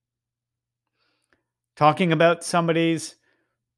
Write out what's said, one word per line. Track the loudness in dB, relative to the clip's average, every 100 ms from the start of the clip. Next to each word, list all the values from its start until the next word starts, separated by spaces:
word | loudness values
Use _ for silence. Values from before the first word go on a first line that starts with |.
| _ _ _ _ _ _ _ _ _ _ _ _ _ _ _ _ _ 0
Talking | 0 2 0
about | 2 2 0
somebody's | -4 -4 -2 0 -2 -4 -8 -20 _ _ _ _ _